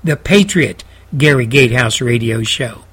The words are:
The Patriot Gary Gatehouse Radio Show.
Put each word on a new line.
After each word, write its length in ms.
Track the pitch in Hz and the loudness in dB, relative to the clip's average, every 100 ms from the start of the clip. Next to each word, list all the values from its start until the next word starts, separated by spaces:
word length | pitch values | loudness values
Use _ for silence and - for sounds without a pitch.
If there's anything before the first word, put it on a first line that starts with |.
The 140 | 165 147 | -4 -6
Patriot 640 | - 202 196 180 131 - - - - 143 | 2 2 4 0 -2 -4 -18 -20 -10 0
Gary 300 | 151 139 117 | 2 2 2
Gatehouse 540 | 139 127 123 120 - | 2 2 2 -2 -2
Radio 420 | 123 120 117 113 | -2 -2 -2 -4
Show. 400 | 110 - 127 107 - | -4 -6 -8 -10 -20